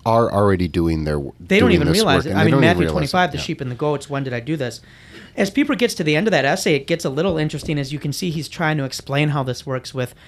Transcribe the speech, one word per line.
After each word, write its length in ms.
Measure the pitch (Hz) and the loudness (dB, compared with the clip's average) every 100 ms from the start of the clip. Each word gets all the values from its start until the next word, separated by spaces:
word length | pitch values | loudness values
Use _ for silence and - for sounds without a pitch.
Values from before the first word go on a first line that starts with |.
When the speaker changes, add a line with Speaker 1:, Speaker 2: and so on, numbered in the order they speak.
| - | 0
Speaker 1:
are 260 | 113 117 | 2 2
already 380 | 101 101 92 90 | 2 2 2 0
doing 340 | 85 85 80 | 0 0 0
their 120 | 78 76 | 0 -2
w-, 180 | 69 - | -4 -10
Speaker 2:
They 200 | - 196 | 0 4
don't 80 | 240 | 6
Speaker 1:
doing 80 | 175 | 4
Speaker 2:
even 120 | 147 | 4
Speaker 1:
this 100 | 190 | 2
Speaker 2:
realize 220 | 208 - | 4 2
Speaker 1:
work, 60 | - | 2
Speaker 2:
it. 20 | |
Speaker 1:
and 100 | - | 2
Speaker 2:
I 40 | |
Speaker 1:
they 20 | 165 | 4
Speaker 2:
mean, 60 | |
Speaker 1:
don't 120 | - | 6
even 60 | 160 | 4
Speaker 2:
Matthew 120 | 175 | 4
Speaker 1:
realize 80 | 165 | 0
it. 20 | |
Speaker 2:
twenty-five, 380 | 151 143 185 180 | 0 0 0 0
the 60 | 135 | -2
Speaker 1:
Yeah. 40 | |
Speaker 2:
sheep 160 | - 151 | -6 -6
and 120 | 127 | -6
the 40 | 123 | -4
goats, 340 | 151 143 - | -4 -4 -6
when 140 | 139 | -6
did 100 | 131 | -4
I 60 | 120 | -6
do 160 | 117 156 | -6 -4
this? 260 | 123 - - - - - - - | -6 -8 -18 -20 -20 -20 -14 -2
As 140 | 202 | -2
Pieper 260 | - 294 247 | 0 0 2
gets 180 | 240 - | 0 0
to 80 | |
the 120 | 156 151 | 0 2
end 120 | 220 | 2
of 40 | |
that 140 | 165 135 | 2 2
essay, 300 | 170 196 147 | 0 2 0
it 120 | 143 | 0
gets 160 | 165 | -2
a 60 | 156 | -2
little 280 | 135 190 160 | -2 0 0
interesting. 400 | 156 147 - 151 | -2 -4 -4 -4
As 140 | 131 | -4
you 80 | 147 | -6
can 140 | 147 | -6
see, 160 | 139 185 | -4 -4
he's 180 | 156 139 | -6 -8
trying 300 | - 160 156 | -4 -2 0
to 80 | 135 | -4
explain 440 | - - 139 151 | -8 -4 0 0
how 140 | 143 | 0
this 220 | 127 123 - | -2 -6 -6
works 280 | 131 - | -8 -6
with 220 | 131 123 - | -8 -8 -8